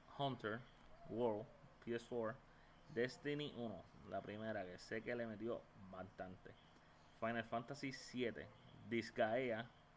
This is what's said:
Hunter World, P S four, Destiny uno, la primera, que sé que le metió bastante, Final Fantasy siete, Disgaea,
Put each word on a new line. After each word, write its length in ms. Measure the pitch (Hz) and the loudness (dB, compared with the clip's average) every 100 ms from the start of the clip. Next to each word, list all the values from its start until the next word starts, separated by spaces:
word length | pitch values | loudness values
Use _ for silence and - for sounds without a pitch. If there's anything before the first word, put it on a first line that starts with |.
| - - | -12 0
Hunter 420 | 139 120 107 117 - - - - - | 2 2 0 -2 -6 -18 -18 -14 -4
World, 380 | 110 120 107 110 - - - | 4 4 4 -2 -12 -18 -10
P 100 | - | -2
S 100 | 117 - | -2 0
four, 280 | 120 110 120 - - - - - | 0 0 -2 -12 -20 -20 -20 -4
Destiny 600 | - 127 - 147 147 147 117 | 2 2 2 0 0 0 -2
uno, 200 | 113 87 - - 104 | -4 -4 -10 -14 -4
la 100 | 98 | -4
primera, 440 | - 104 110 107 | -2 -4 -2 -2
que 120 | 92 87 | -2 -6
sé 240 | - 113 | -4 -2
que 120 | 117 | 0
le 120 | 120 117 | 0 0
metió 340 | 104 113 113 - - 95 | -2 0 0 -4 -16 -12
bastante, 600 | 92 95 - 92 92 - - - - - - - - | -8 -8 -6 -8 -8 -14 -16 -18 -20 -20 -20 -18 0
Final 240 | 113 117 | 2 2
Fantasy 480 | 113 117 123 139 139 | 2 0 0 -2 -2
siete, 560 | 131 - 127 117 73 101 - - - 104 | -4 -4 2 2 2 -8 -12 -18 -12 2
Disgaea, 800 | 117 110 - 110 120 127 110 123 - - | 2 4 6 6 8 4 2 -2 -10 -20